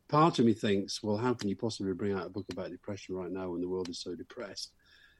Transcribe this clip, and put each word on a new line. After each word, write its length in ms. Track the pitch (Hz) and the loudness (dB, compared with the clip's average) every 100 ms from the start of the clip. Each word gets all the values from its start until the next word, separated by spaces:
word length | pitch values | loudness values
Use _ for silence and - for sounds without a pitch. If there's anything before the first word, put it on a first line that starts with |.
| - | 2
part 320 | 147 165 165 | 6 6 6
of 60 | 117 | 4
me 80 | |
thinks, 480 | 107 113 98 98 - | 6 4 2 0 -4
"Well, 140 | 107 104 | 0 2
how 160 | 123 | 2
can 160 | 120 104 | 2 0
you 60 | 95 | 0
possibly 380 | 113 - 98 | -2 -2 -4
bring 200 | 87 104 | -2 0
out 120 | 98 90 | -2 -4
a 40 | |
book 160 | 98 92 | -8 -8
about 180 | - 85 | -8 -8
depression 440 | 90 - 98 - 92 | -8 -10 -10 -6 -6
right 160 | 87 | -4
now 180 | 92 92 | -4 -4
when 120 | 85 | -4
the 80 | 90 | -2
world 200 | 92 90 | -2 -4
is 100 | 87 | -6
so 160 | 92 85 | -8 -10
depressed?" 560 | - - 98 98 - _ _ - - | -10 -10 -10 -10 -12 _ _ -20 -20